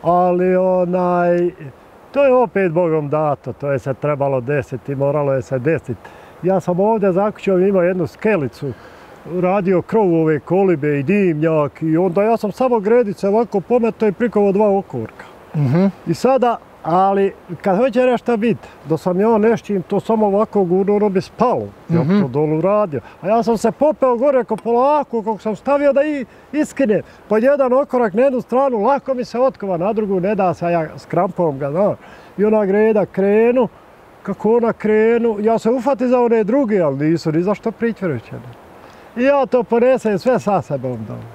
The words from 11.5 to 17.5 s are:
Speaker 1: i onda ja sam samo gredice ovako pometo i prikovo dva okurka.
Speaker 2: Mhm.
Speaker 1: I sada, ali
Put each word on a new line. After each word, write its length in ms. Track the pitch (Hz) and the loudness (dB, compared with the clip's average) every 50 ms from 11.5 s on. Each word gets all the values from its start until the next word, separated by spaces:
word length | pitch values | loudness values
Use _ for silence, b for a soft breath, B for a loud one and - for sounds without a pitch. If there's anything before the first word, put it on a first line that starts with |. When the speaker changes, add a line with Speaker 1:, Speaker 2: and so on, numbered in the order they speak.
| 160 156 147 139 - - 160 | 2 2 0 -2 -4 -4 -2
Speaker 1:
i 140 | 160 156 | 0 0
onda 260 | 160 180 190 165 190 202 | 2 0 0 0 0 2
ja 140 | 220 233 | 2 0
sam 160 | 214 - 208 - | 0 -2 -6 -4
samo 280 | - 254 262 240 226 | -2 0 0 0 0
gredice 480 | 190 208 233 247 240 202 180 - - 196 | 2 2 2 2 2 0 -4 -4 -2 0
ovako 320 | 196 226 233 190 - 196 | 0 0 0 0 -2 -6
pometo 460 | 165 - 240 247 226 226 - - 226 | -2 0 0 0 0 0 -2 0 -2
i 60 | 214 175 | -2 0
prikovo 400 | - 233 233 - 208 202 202 185 | 0 -4 0 2 2 2 2 2
dva 260 | 202 214 208 196 196 | 2 2 2 2 0
okurka. 460 | 190 - - 127 110 110 - - - - - - - - - | -2 -6 -8 -8 -8 -10 -12 -18 -20 -20 -20 -20 -20 -8 -4
Speaker 2:
Mhm. 320 | 156 143 127 131 170 190 196 - - - | -2 0 2 2 2 2 2 0 -4 -6
Speaker 1:
I 80 | - 220 | -6 -6
sada, 420 | - - 240 269 262 226 240 226 - - - - - - | 0 2 2 2 2 2 0 0 -2 -8 -20 -20 -10 -4
ali 500 | 151 165 185 190 196 196 196 196 196 - - - - | 0 2 2 2 2 2 2 0 -2 -2 -6 -14 -14